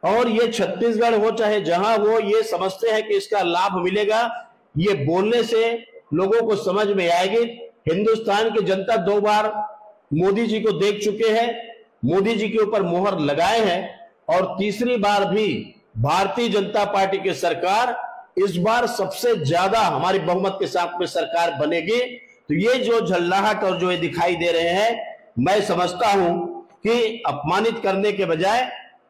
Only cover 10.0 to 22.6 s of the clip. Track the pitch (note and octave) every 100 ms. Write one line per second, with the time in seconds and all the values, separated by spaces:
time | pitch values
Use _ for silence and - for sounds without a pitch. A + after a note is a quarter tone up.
10 | _ D3+ F#3 G3+ A3+ G#3+ A3 E3+ G3 G3+
11 | G#3 G#3+ A3+ A3 A#3+ A3+ - - - _
12 | A#2+ F3+ G3+ A3 G#3+ A3 G#3 G#3+ F3+ F3
13 | G3+ F#3 C#3+ C#3+ F3+ A3+ A3 E3+ - -
14 | - _ - E3+ F#3+ F#3 G#3 G3+ B3 A#3+
15 | G3+ G#3 G3 G3 G#3 B2+ - - _ A2
16 | C3+ E3+ C#4+ B3 A#3 G3+ G3 G#3+ G3+ G3
17 | F#3+ F#3+ G3 E3 - D3+ F3 G#3 B3 A#3
18 | - - - - G3 E3+ G3 A#3 A#3 A#3
19 | F#3+ - A#3+ G#3+ C#3 E3+ F#3+ A3 F#3+ C#3+
20 | F3 F#3+ D#3+ F3+ F#3+ F#3+ E3 F3+ F3 F3
21 | F3 F3 - E3+ E3+ - D3+ E3+ D#3+ A#3
22 | B3 B3 - _ _ D3